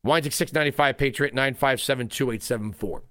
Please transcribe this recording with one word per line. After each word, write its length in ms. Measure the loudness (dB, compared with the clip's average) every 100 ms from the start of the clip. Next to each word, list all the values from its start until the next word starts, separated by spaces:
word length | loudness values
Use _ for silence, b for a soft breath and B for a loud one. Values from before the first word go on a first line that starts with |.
| 2
Weinzig 260 | 2 2
six 200 | -2 0
ninety-five 440 | 2 0 2 2 2
Patriot, 380 | 0 0 -2
nine 200 | 2 0
five 260 | 2 2 2
seven, 280 | 0 0 -2
two 220 | -2 -2
eight 120 | -2
seven 300 | -2 -2 -4
four. 300 | -6 -6 -6 -12